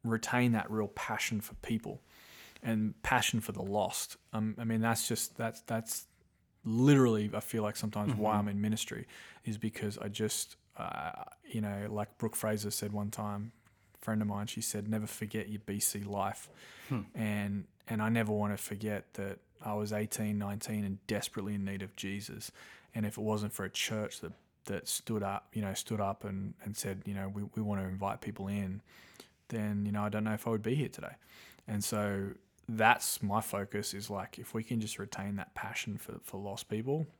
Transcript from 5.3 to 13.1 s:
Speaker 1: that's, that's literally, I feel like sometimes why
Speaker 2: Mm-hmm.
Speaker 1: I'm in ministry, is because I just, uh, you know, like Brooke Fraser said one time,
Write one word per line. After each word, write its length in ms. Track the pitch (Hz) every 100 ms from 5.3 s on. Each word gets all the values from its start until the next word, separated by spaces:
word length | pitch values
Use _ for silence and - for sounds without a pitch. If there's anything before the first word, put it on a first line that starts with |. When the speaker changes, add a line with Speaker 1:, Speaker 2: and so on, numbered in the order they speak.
| -
Speaker 1:
that's, 240 | 117 -
that's 440 | - 113 - - - _ _ _ _ _ 113
literally, 680 | 113 135 139 127 110 104
I 60 | 107
feel 240 | - 113
like 120 | 107 -
sometimes 360 | 107 104 104 110
why 160 | 107
Speaker 2:
Mm-hmm. 80 | 104
Speaker 1:
I'm 80 | 104
in 120 | 101
ministry, 460 | 107 107 - - - - - - -
is 120 | 107
because 400 | 110 - 107 101
I 120 | 107
just, 480 | 101 107 - - - _ -
uh, 340 | - - 78 - - - 294
you 120 | 113
know, 260 | 104 101 107
like 280 | 104 104 -
Brooke 180 | 113 -
Fraser 340 | 110 107 104
said 220 | - 104
one 180 | 104
time, 420 | 104